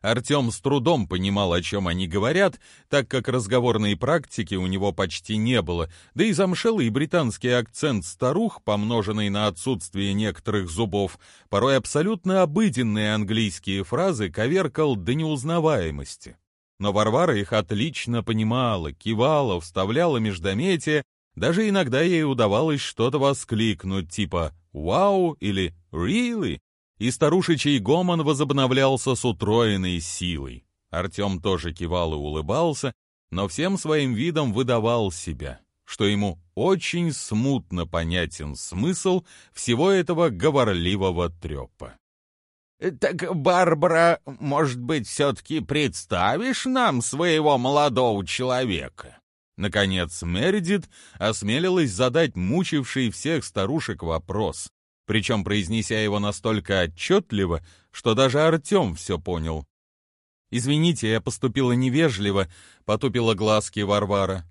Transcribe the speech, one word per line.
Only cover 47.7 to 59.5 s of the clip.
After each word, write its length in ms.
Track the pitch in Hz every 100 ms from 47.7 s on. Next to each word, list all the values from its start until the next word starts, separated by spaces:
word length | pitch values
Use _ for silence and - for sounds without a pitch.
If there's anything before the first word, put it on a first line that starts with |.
| 143 147 123 123 104 92
человека?" 920 | - 127 127 131 85 65 - - - _ _ _ -
Наконец 640 | 101 104 98 95 85 -
Мередит 680 | 85 90 151 208 170 196 - - - -
осмелилась 760 | 104 110 101 127 185 185 147
задать 460 | 92 127 135 156 90
мучивший 720 | 92 156 185 151 127 135 123
всех 340 | - - 160
старушек 600 | - - 98 156 - 90
вопрос — 680 | 82 80 - 98 98 69 - _ _ _ -
причем 340 | 113 92 113
произнеся 560 | 90 104 87 113 107 110
его 200 | 107 104
настолько 600 | 101 101 113 107 92 98
отчетливо, 840 | 85 - - 190 175 101 95 82 - - _
что 240 | - 120
даже 280 | 110 135 135
Артем 520 | 160 160 - 202 123
все 240 | 80 - 87
понял. 480 | 87 85 80